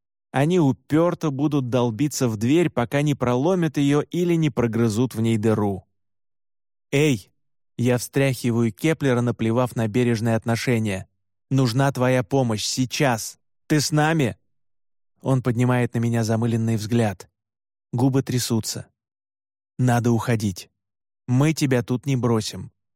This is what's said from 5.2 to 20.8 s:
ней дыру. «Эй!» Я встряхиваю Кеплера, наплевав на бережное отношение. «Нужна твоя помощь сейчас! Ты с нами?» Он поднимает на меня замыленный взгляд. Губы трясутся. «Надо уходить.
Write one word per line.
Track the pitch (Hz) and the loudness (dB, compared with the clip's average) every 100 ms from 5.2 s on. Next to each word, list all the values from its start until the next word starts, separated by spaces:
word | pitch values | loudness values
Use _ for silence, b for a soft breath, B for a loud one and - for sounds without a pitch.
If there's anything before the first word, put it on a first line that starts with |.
ней | 113 110 | 0 0
дыру. | 110 107 104 92 _ _ _ _ _ _ _ _ _ _ - | 0 0 -2 -4 _ _ _ _ _ _ _ _ _ _ -2
«Эй!» | 139 151 113 - _ _ _ _ - | 2 2 0 -4 _ _ _ _ -2
Я | 120 123 | 0 0
встряхиваю | - 139 139 123 123 117 117 | 0 0 0 0 -2 0 0
Кеплера, | - 160 160 139 120 | 0 -2 0 0 0
наплевав | 120 107 113 120 123 123 | 0 -2 0 0 0 -2
на | 113 | -2
бережное | 120 120 110 117 113 | 0 0 0 0 0
отношение. | 110 113 - 113 107 95 - _ _ _ - | 0 -2 0 0 -2 -6 -10 _ _ _ -2
«Нужна | 135 127 127 139 | 0 2 2 0
твоя | 127 127 127 | 2 0 0
помощь | - 135 120 107 - | 0 0 0 -2 -4
сейчас! | - 131 - 139 113 - - _ _ - | -2 -4 0 0 0 -4 -14 _ _ 0
Ты | 151 | 0
с | - | 2
нами?» | 151 156 165 117 - _ _ _ _ _ _ _ _ | 0 2 2 0 -4 _ _ _ _ _ _ _ _
Он | - 131 | -2 0
поднимает | 127 117 123 123 120 | 0 0 2 2 0
на | 117 | -2
меня | 117 117 | -2 0
замыленный | 110 110 117 113 113 113 | 0 0 0 0 0 -2
взгляд. | 104 120 110 92 - _ _ _ _ _ - | 0 0 0 -4 -16 _ _ _ _ _ -8
Губы | 117 135 135 | 0 2 2
трясутся. | 131 127 - 113 - 117 - _ _ _ _ _ _ _ _ - | 0 -4 0 -2 -4 -10 -14 _ _ _ _ _ _ _ _ -2
«Надо | 123 120 120 | 2 2 2
уходить. | 113 123 113 107 90 - _ | 0 0 -2 -2 -6 -16 _